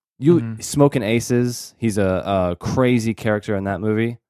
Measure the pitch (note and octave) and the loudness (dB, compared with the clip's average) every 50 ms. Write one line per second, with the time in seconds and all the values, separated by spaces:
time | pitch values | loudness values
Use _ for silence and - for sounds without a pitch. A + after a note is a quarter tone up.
0 | _ _ _ - B2+ D3+ F3 - A#2 A2+ A2+ G#2+ - - - C#3+ C#3+ C#3+ - D3 | _ _ _ -2 2 4 4 4 2 -2 -8 -10 -10 -4 2 4 4 4 4 2
1 | G#2+ G#2 A2+ A#2 A2 - B2 A#2+ B2 B2 A#2+ - - - - - A#2+ A2+ G2 G#2 | 0 2 0 0 0 0 0 0 0 0 -2 -6 -12 -18 -10 -4 -2 -2 0 2
2 | G2 F#2 F#2 F2+ - - G2 F#2+ F#2 F2 F2 - - - - C3 C3 B2 B2 A#2+ | 2 2 0 -2 -2 -2 0 0 0 0 -2 -4 -6 -4 0 0 2 2 2 2
3 | A2 A2+ G#2+ - - A2+ G#2+ G#2 - - G#2+ G2 G2 G2 G2 E2+ G#2 G#2+ G#2+ A2 | 0 -2 -4 -2 -2 -2 -2 -2 -2 -2 -4 -4 -2 -4 -4 -2 -2 -2 0 0
4 | A2+ A#2 A#2 - _ _ | 0 -2 -4 -8 _ _